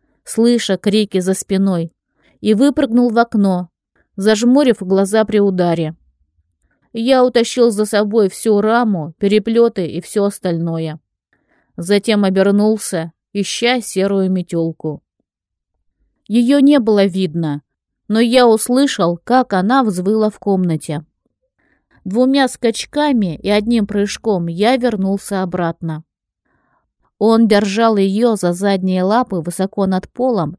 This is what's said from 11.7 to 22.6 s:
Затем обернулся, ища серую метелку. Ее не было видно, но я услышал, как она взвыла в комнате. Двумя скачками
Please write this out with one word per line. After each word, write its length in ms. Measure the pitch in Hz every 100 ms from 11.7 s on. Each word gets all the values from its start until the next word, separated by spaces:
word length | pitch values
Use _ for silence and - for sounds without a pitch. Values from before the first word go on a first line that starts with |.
| -
Затем 480 | 175 202 226 208
обернулся, 880 | 190 190 196 202 214 214 - 175 160 - _
ища 480 | 202 190 - 233 254
серую 520 | - 185 196 196 190
метелку. 720 | 185 170 170 165 160 156 143 _ _ _ _ _ _ _ _ _ _ _ _ -
Ее 340 | 220 240 285
не 180 | 277 294
было 260 | 220 208
видно, 580 | 196 185 180 165 160 143 - _ _ _ -
но 100 | 220
я 300 | 233 254 240
услышал, 720 | 226 - 254 285 - 170 175
как 300 | - 247 247
она 320 | 190 196 269
взвыла 460 | 226 180 185 220 214
в 80 | -
комнате. 640 | 202 190 180 156 - 151 156 _ _ _ _ _ _ _ _ _
Двумя 440 | 185 214 254 277 254
скачками 880 | -